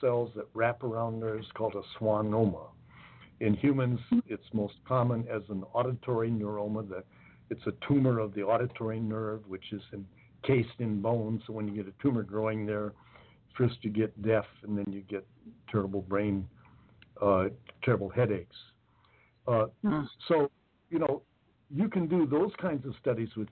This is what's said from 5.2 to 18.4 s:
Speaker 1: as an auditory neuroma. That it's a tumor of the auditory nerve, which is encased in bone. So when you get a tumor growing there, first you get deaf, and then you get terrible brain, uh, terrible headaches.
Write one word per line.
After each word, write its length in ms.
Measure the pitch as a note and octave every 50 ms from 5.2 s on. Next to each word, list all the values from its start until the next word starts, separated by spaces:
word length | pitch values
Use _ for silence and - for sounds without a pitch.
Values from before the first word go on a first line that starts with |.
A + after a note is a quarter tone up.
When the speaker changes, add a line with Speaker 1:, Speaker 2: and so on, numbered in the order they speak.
| A2+ A2+
Speaker 1:
as 140 | A2+ G#2+ F#2+ -
an 160 | G#2 F#2+ F#2 -
auditory 580 | - A#2 B2 B2+ B2+ A#2+ - B2+ B2 A2+ A2+ A2+
neuroma. 580 | A#2 A2 G#2 G#2 G#2 G#2 G#2 G#2+ G#2+ A2 G#2+ G2
That 160 | F#2 F#2 F#2+ _ - - - - - - - -
it's 160 | A2 - -
a 60 | G#2+ - - -
tumor 340 | - C#3+ C#3 C3 C3 A#2+ A2+
of 140 | A2 G#2 G2
the 80 | G#2
auditory 580 | G2+ G2 A2+ A#2 B2 B2 - - A2+ A2 A2+ A2+
nerve, 400 | A2+ G#2+ A2 A2 A2 G#2+ G#2+ A2 G#2 G2
which 240 | F#2+ F#2+ - -
is 100 | G#2+ G2 - -
encased 840 | - G2+ G2 F#2+ - - - _ _ - - - C3+ B2+ A2+ A#2 - -
in 240 | A#2+ A2+ G#2+ G2+
bone. 400 | G2 A2+ A#2 A#2 A2 G#2+ A2+ A2 -
So 60 | -
when 140 | A2 A2 G#2+
you 80 | G#2 G2+
get 120 | G#2+ G2
a 160 | F#2+ - -
tumor 200 | - C#3+ B2 A2+
growing 440 | G2 F#2 G2+ G#2+ G#2+ A2 A2 A2 G#2
there, 260 | G#2 G#2+ G#2 G#2 G#2 - - - - - - - - - _ _ _ - -
first 180 | B2+ A#2 - -
you 80 | - G#2+
get 300 | G#2 A2 A2 G#2+ - G#2+
deaf, 240 | G2+ A2 A2 G#2+ - - - -
and 160 | - G#2 G#2 G2+
then 80 | G2+ G2+
you 80 | G2 G2+
get 240 | F#2+ F#2+ G#2 F#2+ - _ _ _ - - - - - -
terrible 340 | - G#2+ G2 G2 F#2+ G2
brain, 440 | F#2 F#2 G2+ G2+ G#2 G#2 G2 G2 F#2 - - - - - - - - _ - - - _ - -
uh, 260 | G#2 G2+ G2 F#2 F#2 G2+ - - - - - - -
terrible 240 | C3 A#2 F#2 G2 F#2
headaches. 480 | - A#2+ B2 G#2+ G#2 F2+